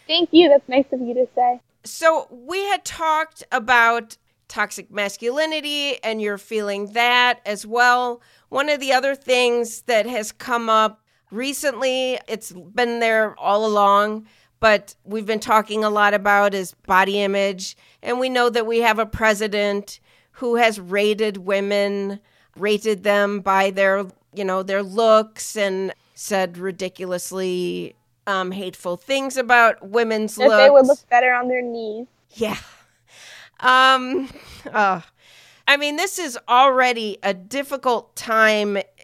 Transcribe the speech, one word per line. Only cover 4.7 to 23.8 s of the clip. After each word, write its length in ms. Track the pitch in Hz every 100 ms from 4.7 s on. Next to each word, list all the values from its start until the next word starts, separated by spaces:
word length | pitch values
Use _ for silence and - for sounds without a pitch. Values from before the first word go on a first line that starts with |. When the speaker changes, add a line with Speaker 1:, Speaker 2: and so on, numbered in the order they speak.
| - -
Speaker 2:
masculinity, 1120 | 208 202 196 233 277 320 311 294 294 285 247
and 160 | 220 220
you're 180 | 208 202
feeling 540 | - 220 202 202 202
that 480 | 226 240 247 247 240 202
as 200 | 208 214
well. 540 | 240 247 247 247 240 _ _ _
One 180 | 254 294
of 100 | 285
the 140 | 269
other 220 | 262 277
things 680 | 277 - 247 247 240 226 -
that 220 | - 226
has 280 | 214 240 214
come 360 | - - 233 226
up 340 | 220 214 214 _ _ _
recently, 880 | 202 269 269 294 247 262 262 254 247 -
it's 240 | 220 -
been 480 | 180 175 240 240 233
there 340 | 226 220 214 -
all 260 | 170 208 220
along, 600 | 208 202 202 208 220 214 _ _ -
but 340 | 220 208 208 -
we've 220 | 185 220 208
been 140 | 214
talking 420 | 254 220 214 214
a 80 | 214
lot 220 | 208 208
about 400 | 202 202 202 202
is 220 | 196 180 - -
body 360 | 185 196 202
image. 520 | 202 202 196 185 190 - _ _
And 180 | - 247
we 80 | 262
know 220 | 254 240
that 160 | 233 226
we 140 | 233
have 180 | 233 214
a 80 | 214
president 920 | - 220 202 214 208 202 202 202 - _ _ _
who 240 | - 247 233
has 220 | 233 208
rated 600 | 175 202 208 208 220 196
women, 840 | 185 196 202 202 202 202 196 202 _ _ _
rated 480 | - 202 208 220 196
them 380 | 208 202 202 202
by 300 | 196 190 196
their, 340 | 196